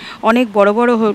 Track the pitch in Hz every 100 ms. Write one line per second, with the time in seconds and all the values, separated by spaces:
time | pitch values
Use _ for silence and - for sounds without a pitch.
0 | - - 220 240 240 208 202 208 240 226
1 | 220